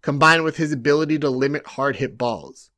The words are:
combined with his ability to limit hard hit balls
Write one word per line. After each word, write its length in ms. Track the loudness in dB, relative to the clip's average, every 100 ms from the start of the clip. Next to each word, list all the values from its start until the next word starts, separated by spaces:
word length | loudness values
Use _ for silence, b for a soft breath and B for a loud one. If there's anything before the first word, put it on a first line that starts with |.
combined 420 | -4 2 4 4
with 140 | 0 -2
his 160 | -4
ability 460 | -2 2 2 2 -2
to 100 | -2
limit 360 | 0 -2 -4 -10
hard 300 | -4 -4 -2
hit 200 | -8 -4
balls 540 | -4 -4 -12 -20 _